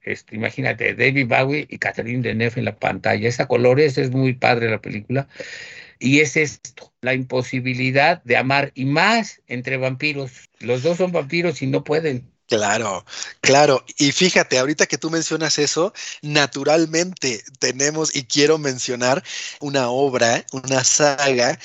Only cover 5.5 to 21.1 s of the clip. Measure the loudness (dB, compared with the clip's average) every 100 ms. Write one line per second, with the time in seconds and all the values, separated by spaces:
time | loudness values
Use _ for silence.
5.5 | -16 -18 -20 -20 -4 2 4 4 2 -2
6.5 | -4 -18 -20 -20 _ -4 -2 -2 -4 -2
7.5 | -4 -4 -2 0 4 4 2 2 2 2
8.5 | 0 0 -2 0 4 4 2 -2 -10 -12
9.5 | -8 -6 -4 -4 -4 -4 -4 -8 -14 _
10.5 | -12 -4 0 0 0 0 -2 -2 -2 -2
11.5 | -2 -2 -2 -2 -2 -2 -4 -8 _ -4
12.5 | 0 0 -2 -2 -6 -10 -14 -14 -4 4
13.5 | 6 6 4 0 -2 0 2 2 2 2
14.5 | 2 0 0 0 -2 -4 -4 -2 -2 -2
15.5 | 0 0 0 -2 -4 -16 -12 -2 0 0
16.5 | 0 2 2 2 0 -2 -4 -6 -6 -10
17.5 | -4 -4 0 -2 0 -2 -4 -2 2 4
18.5 | 4 0 -4 -6 -2 0 0 -2 -12 -12
19.5 | -10 -4 0 0 2 2 2 2 2 -2
20.5 | -10 0 0 2 4 4